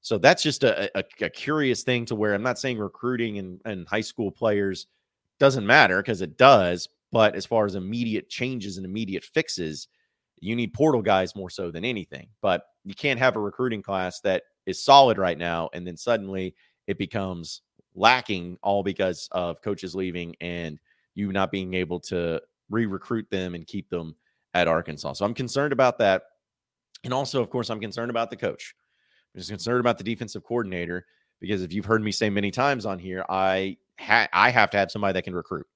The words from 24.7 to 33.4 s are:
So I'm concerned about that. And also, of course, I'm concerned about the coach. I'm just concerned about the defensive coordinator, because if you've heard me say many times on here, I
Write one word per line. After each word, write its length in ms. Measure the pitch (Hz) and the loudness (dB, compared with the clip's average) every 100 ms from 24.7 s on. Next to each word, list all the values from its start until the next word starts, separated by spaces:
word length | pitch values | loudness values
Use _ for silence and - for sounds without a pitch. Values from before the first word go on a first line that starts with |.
| 82 85 73 69 | 2 -2 -10 -10
So 120 | 73 101 | -4 -4
I'm 80 | |
concerned 380 | 117 123 139 147 | -2 -4 -2 0
about 280 | 131 127 - | 4 2 4
that. 240 | 104 95 - _ _ _ _ _ _ - 127 | 2 2 -2 _ _ _ _ _ _ -16 -4
And 80 | |
also, 280 | 127 139 139 | -4 -2 -2
of 80 | 113 | -2
course, 200 | 123 113 | -4 -4
I'm 100 | 107 | -6
concerned 300 | 107 107 120 | -6 -6 -4
about 200 | 113 117 | -2 -4
the 60 | 110 | -4
coach. 400 | 101 - - _ _ _ _ _ _ | -6 -6 -14 _ _ _ _ _ _
I'm 60 | - | -16
just 120 | 87 | -12
concerned 280 | 101 113 123 | -8 -2 0
about 180 | 120 110 | 0 0
the 60 | |
defensive 400 | 98 113 110 104 | -4 -6 -8 -12
coordinator, 640 | _ 120 101 90 85 87 - _ _ _ | _ -4 -4 -6 -6 -8 -10 _ _ _
because 240 | 95 101 | -6 -4
if 80 | 90 | -4
you've 140 | 95 98 | -6 0
heard 160 | 113 | 0
me 100 | 107 | 0
say 180 | 98 110 | -2 0
many 220 | 101 101 | 0 -2
times 340 | 120 139 131 107 | 0 0 0 -4
on 140 | 95 | -8
here, 240 | 92 92 - | -8 -8 -4
I 480 | 95 | 0